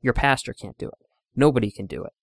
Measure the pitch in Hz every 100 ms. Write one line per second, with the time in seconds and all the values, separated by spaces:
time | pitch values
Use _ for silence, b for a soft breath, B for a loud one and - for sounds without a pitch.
0 | 131 - 143 135 - - 98 - - -
1 | _ _ _ - 143 127 107 - 98 65
2 | - _